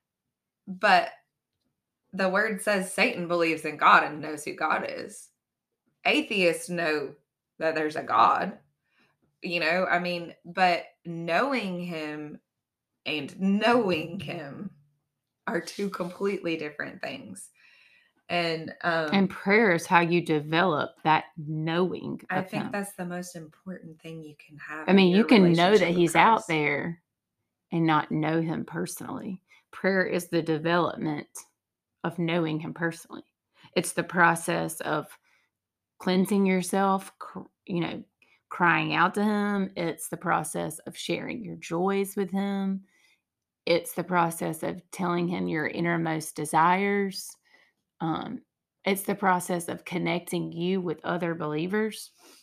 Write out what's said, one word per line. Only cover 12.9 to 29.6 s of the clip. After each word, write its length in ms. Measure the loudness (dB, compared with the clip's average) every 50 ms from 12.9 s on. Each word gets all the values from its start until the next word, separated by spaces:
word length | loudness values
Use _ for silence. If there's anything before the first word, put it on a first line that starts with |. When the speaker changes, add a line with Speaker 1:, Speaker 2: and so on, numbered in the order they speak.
| _ _ -8
Speaker 1:
and 340 | -6 -6 -4 -6 -8 -6 -2
knowing 800 | 2 2 2 4 4 4 4 4 4 2 0 -2 -2 -6 -10 -10
him 500 | -10 -8 -8 -10 -10 -12 -12 -12 -12 -14 -14 _ _ _ _ _ _ _ _ _ _ _ _ _ _
are 140 | -6 -6 -6
two 300 | -6 -6 -6 -6 -6 -6
completely 680 | -4 -6 -8 -8 -6 -4 -4 -4 -4 -4 -4 -4 -4
different 460 | -4 -6 -8 -8 -10 -10 -10 -10 -10
things. 480 | -10 -10 -10 -12 -14 -16 -18 -18 -20 -20 _ _ _ _ _ _ _ _ _ _ _ _ _ _ _ -4
And, 420 | -2 -2 -2 -2 -2 -4 -6 -10 -10 -6
um, 260 | -2 -2 0 0 0 2
Speaker 2:
And 180 | 2 2 2 2
prayer 420 | -2 -4 0 4 4 6 6 6 4
is 120 | 2 2
how 140 | 4 6 6
you 200 | 6 6 4 2
develop 680 | 2 2 0 0 0 0 2 2 2 2 2 0 -2 -4 -6 _ 2
that 200 | 2 4 2 2 -2 _
knowing 840 | -12 -8 -6 -4 -4 -2 -2 0 0 0 0 -2 -6 -8 -8 -8 -10 -8 -6
Speaker 1:
I 80 | -4 -4
Speaker 2:
of 80 | -4 -4
Speaker 1:
think 140 | -6 -6 -6
Speaker 2:
him. 80 | -6
Speaker 1:
that's 200 | -6 -8 -8 -8 -10
the 120 | -10 -10
most 300 | -8 -8 -10 -10 -12 -14
important 640 | -16 -16 -18 -20 _ _ -14 -14 -12 -14 -16 -18 -18
thing 220 | -16 -14 -14 -14
you 120 | -14 -16 -20 -20
can 200 | -20 -20 -20 -18
have 300 | -14 -12 -12 -4 2 4
Speaker 2:
I 40 |
Speaker 1:
in 40 | 6
Speaker 2:
mean, 120 | 8 8 8
you 80 | 6 6
Speaker 1:
your 80 | 6
Speaker 2:
can 280 | 8 8 8 8 8 8
know 160 | 6 8 8 8 6
that 20 |
Speaker 1:
relationship 80 | 6 4
with 80 | 4
Speaker 2:
he's 200 | 4 4 4 6
out 200 | 6 6 8 6
Speaker 1:
Christ. 120 | 4 2 0
Speaker 2:
there 540 | 0 0 0 0 0 -2 -4 -6 -8 -10 _ _ _ _ _ _ _ _ _ _ _ _ _ _
and 140 | -2 0 2
not 240 | 4 4 2 2 0
know 280 | -2 -2 0 0 0 0
him 240 | 0 -2 -4 -6 -8
personally. 800 | -8 -8 -8 -8 -8 -8 -10 -12 -10 -10 -10 -10 -10 -12 -12 _ _ -20 _